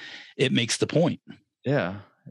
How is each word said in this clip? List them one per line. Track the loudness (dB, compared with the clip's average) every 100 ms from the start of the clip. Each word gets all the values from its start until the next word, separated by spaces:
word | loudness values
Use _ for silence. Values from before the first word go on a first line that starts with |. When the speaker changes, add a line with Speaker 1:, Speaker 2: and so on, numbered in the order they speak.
Speaker 1:
<laughs> | -18 -18 -14 -2
it | 2
makes | 2 0 0
the | 0
point. | 2 2 0 -8 -20 _ _
Speaker 2:
Yeah. | 0 0 0 -4 -12 _ -8